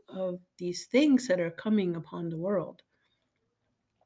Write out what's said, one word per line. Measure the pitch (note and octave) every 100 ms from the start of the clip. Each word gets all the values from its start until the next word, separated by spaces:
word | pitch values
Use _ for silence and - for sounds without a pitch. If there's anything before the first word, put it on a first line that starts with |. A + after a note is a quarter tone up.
| -
of | F#3 F#3 F3+ _ -
these | F3+ F3 -
things | B3 D4+ B3 -
that | F3+
are | E3+
coming | E3 A3 G#3+ F3+ E3+
upon | D3+ F3 E3+
the | D#3+
world. | F#3 G3 D3 - _ _ _ _ _ _ _ _ _ _ _ _